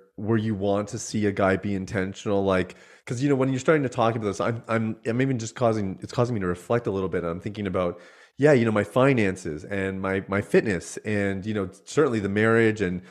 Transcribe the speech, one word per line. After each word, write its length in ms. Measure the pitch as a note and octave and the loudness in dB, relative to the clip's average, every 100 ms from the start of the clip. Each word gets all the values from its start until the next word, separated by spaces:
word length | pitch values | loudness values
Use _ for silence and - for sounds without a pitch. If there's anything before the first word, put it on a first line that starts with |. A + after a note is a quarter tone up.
| _ - | _ -8
where 220 | G#2 A2+ | 0 0
you 160 | A2 G2 | 0 -2
want 320 | G2+ G2+ G#2 | 0 0 -2
to 80 | A2+ | -8
see 280 | - A2 G#2 | -6 -2 0
a 40 | |
guy 260 | F#2+ G2 F#2+ | 2 2 2
be 180 | G#2 G2 | -2 -4
intentional? 680 | F#2 G2 F#2+ G2 A2 G2+ | -4 -4 -4 -6 -2 0
Like, 300 | G2 F#2 F2+ - - - - | 2 2 0 -8 -20 -16 -10
'cause, 160 | B2 | -2
you 80 | C#3+ | 0
know, 60 | C3+ | 2
when 140 | C3 | 0
you're 100 | B2+ | 0
starting 240 | D3+ D#3 | 2 2
to 60 | B2+ | 2
talk 260 | - A2+ A2+ | 2 2 2
about 100 | G#2 | -2
this, 160 | F#2 | -2
I'm, 220 | G2+ A#2 - | -2 -4 -2
I'm, 300 | A2+ A2 - A#2+ | -2 -2 -4 -4
I'm 160 | A#2+ | 0
even 160 | C3+ B2+ | 0 -2
just 160 | A2+ - | -6 0
causing, 440 | A#2+ A2 G2 F#2 | 0 2 -2 -6
it's 100 | - | -6
causing 220 | - A#2+ | -2 0
me 80 | A2+ | 0
to 60 | F#2 | -2
reflect 400 | F2 - A#2 A#2+ | -2 0 0 0
a 40 | |
little 180 | G2 F#2+ | -2 -2
bit. 140 | F2+ | -2
I'm 160 | E2+ F2 | -4 -6
thinking 280 | A2 G2+ G2+ | -8 -6 -2
about, 340 | F#2 F2+ E2+ - - - - | 0 -2 -4 -14 -20 -14 2
yeah, 140 | C#3+ | 4
you 120 | C3+ A2+ | 6 4
know, 60 | |
my 120 | G#2+ | 2
finances 800 | G2+ B2+ C3+ B2+ G2 F#2 F2 D2+ G#2+ | 2 4 4 4 2 0 -6 -8 -6
and 360 | G2 F#2+ F#2+ | -4 -4 -4
my, 220 | F#2+ F#2+ F#2+ | -2 -2 -2
my 140 | G2 | -2
fitness 560 | G2 F#3+ B2 F2 - - | 2 2 2 -2 -6 -10
and, 480 | G#2+ G#2 G2+ G2 G2 | -4 -2 -2 -4 -4
you 80 | |
know, 160 | G#2+ F#2 - - | -4 -6 -10 -4
certainly 340 | - D3+ A2+ | 0 2 2
the 100 | G2 | 0
marriage. 520 | G2+ A2 A2+ A2+ G#2+ | 2 4 6 4 2
And 220 | F#2 F2+ - | 0 -2 -8